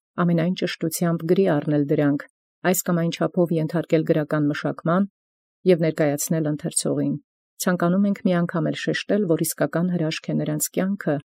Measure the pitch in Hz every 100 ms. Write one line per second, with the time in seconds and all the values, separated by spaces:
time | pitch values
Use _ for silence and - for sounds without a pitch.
0 | _ - 175 170 170 185 180 - 165 -
1 | 175 165 160 185 190 147 151 151 143 151
2 | 147 143 - _ _ _ 170 185 - 175
3 | 165 - 165 - 170 165 156 165 151 160
4 | 160 156 147 156 147 147 151 139 160 175
5 | 196 - _ _ _ _ 185 170 160 156
6 | 151 147 - 165 151 151 160 - - 143
7 | 143 147 - _ _ _ - 180 175 185
8 | 202 202 190 175 175 165 151 143 - 156
9 | - 202 196 160 165 - 147 165 180 175
10 | 156 160 - 151 151 151 - - 185 202
11 | - 147